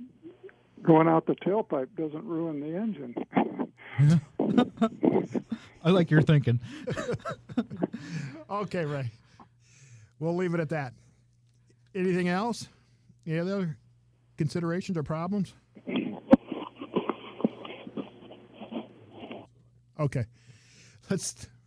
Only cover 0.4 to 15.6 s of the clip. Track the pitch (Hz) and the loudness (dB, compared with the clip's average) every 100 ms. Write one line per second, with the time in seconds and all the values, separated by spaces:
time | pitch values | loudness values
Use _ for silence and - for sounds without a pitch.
0.4 | - - _ - - 160 160 160 - 135 | -20 -20 _ 0 6 8 8 6 4 0
1.4 | 175 214 - 147 131 175 156 156 165 165 | 0 0 0 -2 -4 -6 -6 -6 -6 -4
2.4 | 165 143 151 175 226 143 123 - - - | -4 -4 -6 -4 -4 -6 -8 -8 -2 0
3.4 | - - - - - - 147 165 - - | 0 -2 -8 -10 -6 4 6 6 2 -2
4.4 | - - - - 226 - - - - - | 2 4 2 2 -2 2 2 2 0 -4
5.4 | - 226 - - 170 190 165 156 151 147 | -6 -8 -10 -2 4 4 6 6 8 6
6.4 | 120 120 - 302 254 - 508 - 622 494 | 6 2 -2 -10 -8 -6 -4 -6 -6 -12
7.4 | - - - 190 - - 269 160 139 311 | -8 -6 -6 -4 -6 -6 -10 -8 -8 -12
8.4 | - 202 196 180 151 143 123 - _ - | -10 -8 -4 -4 -4 -4 -6 -10 _ -20
9.4 | - _ _ - - - - - 160 175 | -20 _ _ -20 -20 -20 -20 -8 -4 -2
10.4 | 180 170 151 156 120 - _ _ _ _ | 0 -2 -2 -4 -6 -12 _ _ _ _
11.4 | _ _ _ _ _ 190 185 180 175 180 | _ _ _ _ _ -2 0 2 2 0
12.4 | 233 214 - _ _ _ _ _ 165 160 | -2 -4 -10 _ _ _ _ _ -6 -4
13.4 | 180 196 170 - _ _ _ _ _ - | -2 -2 -4 -6 _ _ _ _ _ -4
14.4 | 151 175 170 175 196 165 143 160 180 202 | -2 -2 -2 -4 -4 -4 -4 -4 -2 -2
15.4 | 170 - | -4 -8